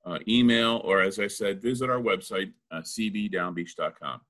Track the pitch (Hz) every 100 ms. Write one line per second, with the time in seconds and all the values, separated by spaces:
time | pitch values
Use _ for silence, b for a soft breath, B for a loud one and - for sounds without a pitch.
0 | 90 85 - 117 120 117 117 117 - 98
1 | 95 101 101 - 101 95 113 127 127 127
2 | 117 95 - 95 98 - _ 80 80 -
3 | 110 104 104 95 90 85 85 - 78 -
4 | 73 62